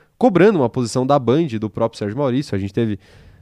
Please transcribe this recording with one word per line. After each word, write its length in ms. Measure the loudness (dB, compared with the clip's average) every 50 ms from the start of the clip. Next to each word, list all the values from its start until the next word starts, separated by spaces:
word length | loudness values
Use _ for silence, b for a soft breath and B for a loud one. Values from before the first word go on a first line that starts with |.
| b b b 0
cobrando 420 | 0 2 4 6 4 4 4 4
uma 100 | 0 0
posição 360 | 0 -2 -4 -2 -2 -2 0
da 140 | 2 0 0
Band, 280 | 2 2 2 2 2 -2 -4 -6
do 100 | -6 -6
próprio 300 | -4 -2 -4 -4 -4 -6
Sérgio 180 | -8 -6 -4 -4
Maurício. 380 | -2 -2 -2 -4 -4 -4 -6
A 20 | -6
gente 160 | -6 -4 -2
teve 240 | -2 -2 -2 -2 -6 b b b b b b b b